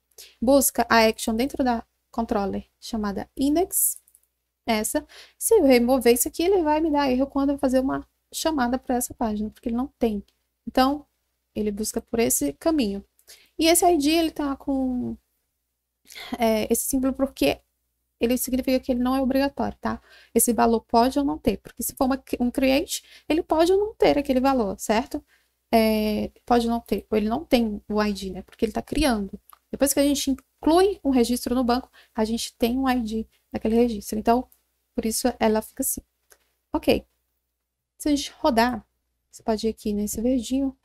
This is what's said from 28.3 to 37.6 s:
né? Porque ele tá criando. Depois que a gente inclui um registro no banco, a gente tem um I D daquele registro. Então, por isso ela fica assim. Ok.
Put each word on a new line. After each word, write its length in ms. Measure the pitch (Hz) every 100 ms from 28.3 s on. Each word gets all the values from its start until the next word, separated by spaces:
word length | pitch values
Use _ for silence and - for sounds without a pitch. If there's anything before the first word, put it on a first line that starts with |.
né? 100 | 180
Porque 200 | - -
ele 80 | 226
tá 100 | 226
criando. 600 | - 277 294 104 101 202 _ - _
Depois 220 | - 233
que 60 | 294
a 40 |
gente 260 | 285 277 -
inclui 680 | 262 _ _ 294 339 392 381
um 60 | 277
registro 460 | 262 240 247 240 247
no 80 |
banco, 260 | 233 247 - _ _
a 100 | -
gente 320 | 220 233 - -
tem 200 | 233 254
um 100 | 269
I 140 | 254
D 260 | 220 220 220 _ _
daquele 240 | - 226 233
registro. 440 | 240 208 - 214
Então, 300 | 220 240 - _ _ _ _
por 120 | - 226
isso 220 | - 247 -
ela 220 | 226 214
fica 200 | - -
assim. 200 | 269 - - _ _ _ _ _ _
Ok. 360 | 311 - 220 - _ _ _ _ _